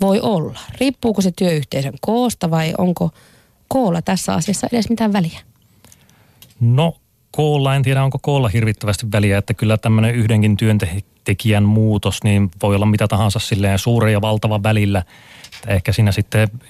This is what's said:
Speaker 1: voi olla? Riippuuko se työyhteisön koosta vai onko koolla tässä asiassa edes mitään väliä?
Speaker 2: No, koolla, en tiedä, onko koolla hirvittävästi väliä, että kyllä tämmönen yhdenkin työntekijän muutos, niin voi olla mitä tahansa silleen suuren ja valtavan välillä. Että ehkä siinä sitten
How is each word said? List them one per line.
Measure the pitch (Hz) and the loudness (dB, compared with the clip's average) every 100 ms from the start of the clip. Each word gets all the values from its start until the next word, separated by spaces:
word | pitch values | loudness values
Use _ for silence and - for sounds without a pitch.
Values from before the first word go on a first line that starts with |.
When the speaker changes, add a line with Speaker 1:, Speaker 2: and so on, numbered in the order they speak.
Speaker 1:
voi | 196 196 | 0 0
olla? | - 196 147 - - - | 0 -2 -2 -8 -16 -4
Riippuuko | 262 254 240 208 | -2 -2 -2 0
se | 190 165 | 0 0
työyhteisön | 185 156 135 139 135 147 | 0 0 -2 -4 -6 -6
koosta | - 226 247 - 165 | -4 0 -2 -2 -2
vai | 160 160 - | 0 -2 -2
onko | 180 170 170 - _ _ _ _ _ | -2 0 -4 -6 _ _ _ _ _
koolla | 269 233 170 | -2 0 -2
tässä | 160 190 - | -2 -4 -2
asiassa | 190 160 196 - | -4 -2 -4 -2
edes | 240 202 | -2 -2
mitään | 226 220 | -2 0
väliä? | 202 165 - - _ _ _ _ _ _ _ _ _ - - | 0 -2 -6 -16 _ _ _ _ _ _ _ _ _ -20 -2
Speaker 2:
No, | 117 123 165 - _ _ _ | 0 2 0 -2 _ _ _
koolla, | - 151 147 135 139 | -2 0 0 0 0
en | |
tiedä, | 131 135 | 0 0
onko | 135 139 | 0 -2
koolla | - 143 120 | -2 0 0
hirvittävästi | 113 110 101 107 101 113 | 0 0 -2 -4 -4 -2
väliä, | 104 104 101 | 0 2 0
että | 95 | -2
kyllä | 95 107 107 | -2 0 0
tämmönen | 113 110 113 | 2 2 2
yhdenkin | 120 110 110 107 101 | 2 2 2 2 2
työntekijän | 113 107 98 92 - _ - 98 110 104 | 2 2 0 -4 -10 _ -4 -2 0 2
muutos, | 104 107 110 104 98 - | 4 4 2 2 -2 -2
niin | 107 101 98 - | 0 2 0 -2
voi | 104 | 0
olla | 101 104 | 2 2
mitä | 107 107 | 2 2
tahansa | - 110 107 | 2 0 -2
silleen | - 98 101 98 | -2 -2 0 0
suuren | - 117 110 | 0 2 2
ja | 104 | 2
valtavan | 107 107 110 104 | 0 0 0 0
välillä. | 104 110 104 98 90 - - - - | 0 2 2 0 -4 -12 -20 -20 -20
Että | - 110 | -16 -4
ehkä | 101 - | -2 0
siinä | 104 107 | 2 2
sitten | 95 101 110 107 113 | 2 -2 0 -2 -4